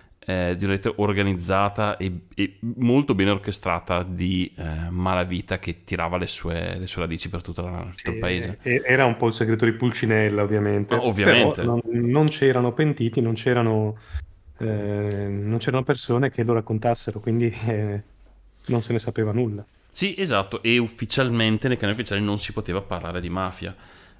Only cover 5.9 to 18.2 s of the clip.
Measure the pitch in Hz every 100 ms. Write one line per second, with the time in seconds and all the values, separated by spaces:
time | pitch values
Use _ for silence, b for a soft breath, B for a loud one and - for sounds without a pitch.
5.9 | 85 82 90 85 - 85 82 87 90 92
6.9 | - 82 82 92 87 - 85 90 87 87
7.9 | - - 85 90 90 87 - 127 120 127
8.9 | 131 127 113 117 110 110 113 117 110 123
9.9 | - 113 110 107 104 104 107 104 101 104
10.9 | 113 120 101 98 123 131 - 120 120 117
11.9 | 120 120 143 156 151 135 123 123 120 151
12.9 | 143 117 135 113 113 127 120 113 110 107
13.9 | 110 B B - - - - 113 104 104
14.9 | 104 104 101 101 101 104 117 - 131 131
15.9 | 131 - 120 135 - 117 117 110 110 120
16.9 | 110 - 107 117 117 117 113 113 107 104
17.9 | 101 - -